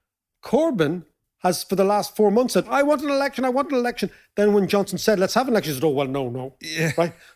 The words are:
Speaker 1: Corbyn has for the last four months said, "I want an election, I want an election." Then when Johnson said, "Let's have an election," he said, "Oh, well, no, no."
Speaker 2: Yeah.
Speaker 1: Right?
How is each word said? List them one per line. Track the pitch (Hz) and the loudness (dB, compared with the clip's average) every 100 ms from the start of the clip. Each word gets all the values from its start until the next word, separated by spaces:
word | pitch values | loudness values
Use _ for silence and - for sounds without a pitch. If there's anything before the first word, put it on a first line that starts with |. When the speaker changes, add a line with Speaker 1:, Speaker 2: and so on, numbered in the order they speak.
| _ _ _ _ | _ _ _ _
Speaker 1:
Corbyn | - 254 330 214 147 180 - _ _ _ | 0 2 2 0 0 -2 -10 _ _ _
has | 180 - | -2 -2
for | - 196 | -2 0
the | |
last | 196 208 - - | 2 0 -2 2
four | 208 | 2
months | 220 254 | 2 2
said, | 185 196 | 0 0
"I | 269 | 2
want | 285 294 | 2 0
an | 294 | 0
election, | 277 277 254 254 | -2 -2 -2 -2
I | |
want | 254 285 | -2 -2
an | 254 | -2
election." | 240 240 185 - _ - | -2 -4 -8 -8 _ 0
Then | 208 | 2
when | 202 185 | 2 2
Johnson | 202 190 185 | 0 0 -2
said, | - 190 | 0 2
"Let's | 190 226 | 2 0
have | 262 | 0
an | |
election," | 233 156 | 0 -2
he | 135 | -2
said, | 160 | 0
"Oh, | |
well, | 135 135 | 0 -2
no, | 139 127 | -4 -6
no." | 127 131 - | -6 -10 -14
Speaker 2:
Yeah. | 156 160 160 165 | -10 -4 -2 0
Speaker 1:
Right? | 170 - - | -2 -4 -20